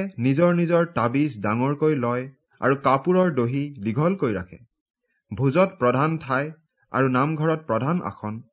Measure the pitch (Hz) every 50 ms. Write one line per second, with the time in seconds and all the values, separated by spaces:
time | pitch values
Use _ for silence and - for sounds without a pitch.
0 | 190 196 - - 120 131 139 139 175 175 175 170 175 160 175 170 170 170 - -
1 | 113 120 123 139 151 151 120 107 98 104 107 117 127 139 147 143 156 156 156 139
2 | 120 120 120 123 127 135 - _ _ _ _ - - 127 135 135 - 135 131 135
3 | - 175 180 185 185 180 151 127 117 117 131 139 143 147 143 127 98 110 107 127
4 | 151 175 196 190 151 123 104 92 90 - - - - _ _ _ _ _ _ _
5 | _ _ _ _ _ _ 107 101 135 139 131 170 190 185 185 - 127 123 123 127
6 | 143 160 160 156 - 127 131 131 143 156 160 - _ _ _ _ _ _ - 123
7 | 135 131 127 127 135 151 160 147 151 165 156 156 156 - 113 110 117 147 175 180
8 | - 90 95 - - 107 110 113 - _